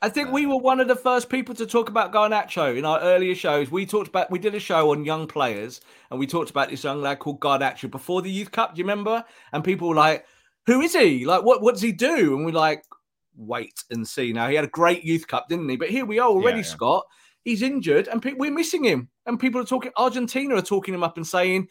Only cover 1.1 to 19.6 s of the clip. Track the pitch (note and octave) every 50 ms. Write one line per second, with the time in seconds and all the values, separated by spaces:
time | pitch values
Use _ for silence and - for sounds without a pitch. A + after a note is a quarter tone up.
1.1 | B3+ B3 B3 - C4 C4 B3+ B3 A3 - A3+ - - A#3 A3+ A3+ G#3+ A3+ G3 F3+
2.1 | G3+ G#3+ G#3+ G#3+ G#3+ G#3 G#3+ - - F3+ D3+ C3 A#2+ C3 D3+ D#3 D#3+ - E3+ F3+
3.1 | F#3 F#3 F#3 F#3 F3+ F3+ - D#3+ D3 D3 D3 B2 D#3+ F#3 G3 F#3+ G#3 G#3+ F3+ -
4.1 | - F#3 F3 - F#3 F3 G3 G#3 G#3 G#3+ - - F3 D#3+ D#3 D3+ C#3+ D3+ D3 D3+
5.1 | D#3 D#3+ D#3+ D#3 - D3+ C3 A#2+ G#2 G2+ A2 B2+ B2 - _ _ - - _ -
6.1 | B2+ C3 C#3 C3+ E3+ E3+ C#3+ - - C#3 C3+ - C#3 C3+ - C#3 C#3 D3 C#3+ C#3
7.1 | C#3+ - - D3+ C#3+ - - C#3+ C#3 C3+ C#3 B2+ - - - - - C3+ - -
8.1 | F3+ F#3 F3+ F#3+ F#3+ G3+ G3+ - - A3+ A#3 - D#3+ E3+ F3 G3+ G#3 G#3 G3+ G#3+
9.1 | A3+ A#3 A3+ - - - - - - D#3 D3+ F#3 F#3+ D#3 E3+ E3+ D#3+ D3+ D3+ D#3+
10.1 | D3+ - - _ _ _ _ _ _ _ - - B3+ C4 D#4+ E4 - D#4+ A#3 E3+
11.1 | C3+ B2 B2+ D#3 F#3 F3 G3+ A#3+ B3 G#3 G#3+ B3 A3 F#3 A3 A#3 F3+ - A#3+ D4+
12.1 | E4+ C4 F3+ C#3+ C3+ C#3+ D#3 E3 D#3+ D#3+ D#3 D#3 D3+ - - - - _ _ _
13.1 | _ _ _ _ _ B2+ A2 A2 A#2+ A#2+ G#2+ - - - - - A#2 A#2 A2 -
14.1 | - C#3 B2+ A#2+ A2+ A#2 A#2 C3 D3 D3+ D3 C#3+ - D#3 E3+ F3 F3 E3+ D#3 D#3+
15.1 | E3 D#3+ - - - B2 - - E3+ F3 D#3+ C3+ B2+ B2 E3 E3 A3 C4+ B3+ G#3
16.1 | G#3+ A#3 B3+ A#3 G3+ F#3 A3 B3 A#3 A3+ E3 - D#3 D#3 A#2 B2+ E3 F#3+ - _
17.1 | _ _ _ _ _ _ - A#3+ A3+ F#3+ B3 C4+ C#4+ C4 E3+ E3 C#3 F3 - -
18.1 | A3+ A#3 A#3+ C4+ C#4 C4 C#4 D4+ C#4+ E4 E4 - F#4 D#4 C4+ G#3+ D3+ B2 B2 -
19.1 | _ _ - A#3+ A#3+ A#3+ C4 C4 A3 B3+